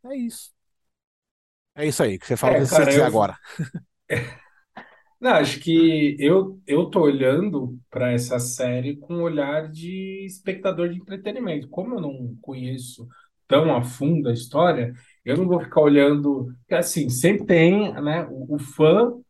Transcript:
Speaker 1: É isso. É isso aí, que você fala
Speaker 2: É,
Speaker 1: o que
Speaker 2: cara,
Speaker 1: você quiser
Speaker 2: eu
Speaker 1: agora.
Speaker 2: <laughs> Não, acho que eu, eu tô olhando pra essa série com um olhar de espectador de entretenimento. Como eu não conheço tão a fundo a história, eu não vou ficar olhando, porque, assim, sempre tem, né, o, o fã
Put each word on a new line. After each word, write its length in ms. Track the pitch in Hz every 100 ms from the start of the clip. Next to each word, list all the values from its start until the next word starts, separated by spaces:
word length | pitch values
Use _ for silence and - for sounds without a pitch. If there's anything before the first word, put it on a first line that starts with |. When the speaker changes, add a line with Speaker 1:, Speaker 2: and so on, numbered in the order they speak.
Speaker 1:
É 120 | 247 277
isso. 360 | 233 - - _ _ _ _ _ _ _ _ _ _ _ _ -
É 100 | 151
isso 160 | -
aí, 160 | 131 95
que 80 | -
você 100 | 120
fala 180 | 131
Speaker 2:
É, 20 | 135
Speaker 1:
o 100 | 135
que 0 |
Speaker 2:
cara, 180 | 156
Speaker 1:
você 20 | 139
quiser 180 | 139
Speaker 2:
eu 20 | 127
Speaker 1:
agora. 320 | 110 101 - - - 156 - _ _ _
Speaker 2:
<laughs> 360 | 117 - - _ _ _ - - _ _ _
Não, 120 | 247
acho 260 | 185 147 -
que 560 | - 165 165 156 147 143
eu, 420 | 143 185 190 - -
eu 200 | 143 180
tô 100 | 202
olhando 760 | 151 135 131 147 208 147 123 - _
pra 220 | 123 123
essa 260 | 120 120 123
série 580 | 123 - 127 123 131 143
com 180 | - 170
um 60 |
olhar 480 | 170 151 139 151 156
de 540 | 156 170 190 190 196 196
espectador 640 | - - 185 190 170 175
de 80 | 180
entretenimento. 680 | - 190 208 247 220 151 131
Como 260 | - 214
eu 60 | 240
não 360 | 147 135 120 -
conheço 680 | - 127 127 131 123 - 117 _ _ _ _
tão 280 | 147 160
a 80 | 127
fundo 460 | 123 - 143 165 123
a 40 |
história, 600 | 117 - - 175 143 120 - _ _
eu 120 | - 147
não 100 | 185
vou 140 | 175
ficar 200 | 156 -
olhando, 640 | 151 143 143 147 143 135 120 -
porque, 140 | _
assim, 340 | 170 - 180 127
sempre 380 | 123 175 202 -
tem, 460 | 175 165 202 208 -
né, 240 | 147 165 156
o, 260 | 135 131 147
o 20 |
fã 540 | - - 156 190 240 - _